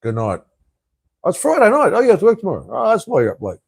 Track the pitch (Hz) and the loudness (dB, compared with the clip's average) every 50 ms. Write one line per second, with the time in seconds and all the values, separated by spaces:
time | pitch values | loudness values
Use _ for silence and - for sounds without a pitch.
0 | _ 117 113 113 113 110 95 82 _ _ _ _ _ _ _ _ _ _ _ _ | _ -6 -6 -4 -4 -4 -4 -6 _ _ _ _ _ _ _ _ _ _ _ _
1 | _ _ _ _ _ - 185 - - 302 320 - 262 208 226 294 294 233 - 220 | _ _ _ _ _ -4 -4 -2 -2 -2 2 4 4 4 4 4 2 2 2 0
2 | 247 262 226 175 170 226 233 226 226 190 156 92 67 - 110 117 120 117 220 214 | 2 2 2 4 4 2 0 2 -2 -6 -6 -6 -10 -10 -8 -4 0 0 0 0
3 | - - 247 175 120 110 92 - - 101 92 - _ | -2 -2 -2 0 0 0 -2 -6 -10 -12 -12 -12 _